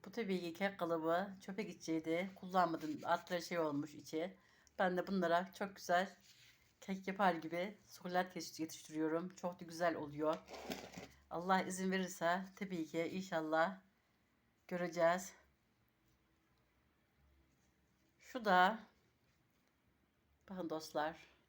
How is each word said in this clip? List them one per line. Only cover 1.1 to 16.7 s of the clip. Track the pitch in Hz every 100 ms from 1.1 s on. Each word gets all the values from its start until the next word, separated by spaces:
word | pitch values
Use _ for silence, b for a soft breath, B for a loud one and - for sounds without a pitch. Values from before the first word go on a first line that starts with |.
| 170 202 190
çöpe | - 196
gidecekti. | 175 165 - 160 160 165 190 190
Kullanmadım. | 185 185 170 311 311 302
Altları | - 170 - 180
şey | 170 175
olmuş | 156 143 151
içi. | - - 156 180 190 b b b -
Ben | 190 180
de | 175
bunlara | 196 170 170 190
çok | - 196 196
güzel | - 175 190 - B B B B B _
kek | - 190 190
yapar | 190 196
gibi | 165 160 170 190 - -
sukulat | - 180 180 180 170
yetiş-, | 156 -
yetiştiriyorum. | 160 - - 156 156 160 180
Çok | - 180 180
da |
güzel | 165 165 175 160
oluyor. | 147 147 151 160 - - - - B B B B _
Allah | 165 180 190
izin | - 185 190
verirse | 190 185 - 170 180 190 -
tabii | 190 180 156
ki | 165 165
inşallah | 190 190 165 156 160 170 190 _ _ _ _ _ _ _ _ -
göreceğiz. | 180 175 165 160 185 190 - _ _ _ _ _ _ _ _ _ _ _ _ _